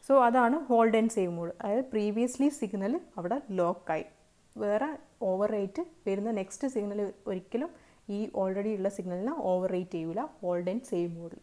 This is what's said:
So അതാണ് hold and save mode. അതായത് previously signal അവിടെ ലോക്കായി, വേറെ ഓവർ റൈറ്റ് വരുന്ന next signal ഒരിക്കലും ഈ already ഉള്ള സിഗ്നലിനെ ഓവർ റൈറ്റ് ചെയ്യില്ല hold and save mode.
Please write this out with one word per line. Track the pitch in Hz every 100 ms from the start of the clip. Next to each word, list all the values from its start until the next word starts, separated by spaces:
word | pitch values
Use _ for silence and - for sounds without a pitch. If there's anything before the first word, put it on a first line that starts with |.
| -
So | 269 247
അതാണ് | 247 233 285 285
hold | 233 226 220
and | 220 214
save | 180 170
mode. | 170 -
അതായത് | 208 214 262 214
previously | 208 208 240 247 277 285
signal | 208 202 196 311 - -
അവിടെ | 175 247 285 190
ലോക്കായി, | 170 180 - 160 - _ _ _ _ -
വേറെ | 208 208 285 302 - _ 196
ഓവർ | 185 208 208
റൈറ്റ് | 196 196 339 - -
വരുന്ന | 196 214 220
next | 190 - 277
signal | 262 208 202 202 - -
ഒരിക്കലും | 190 185 233 320 - - _ - 202
ഈ | 214 -
already | 190 190 208 208
ഉള്ള | 190 202
സിഗ്നലിനെ | 180 180 214 320 190
ഓവർ | 185 180 185
റൈറ്റ് | 180 170
ചെയ്യില്ല | 160 180 302 -
hold | 180 175 175
and | 214 -
save | 180 175 170
mode. | 170 -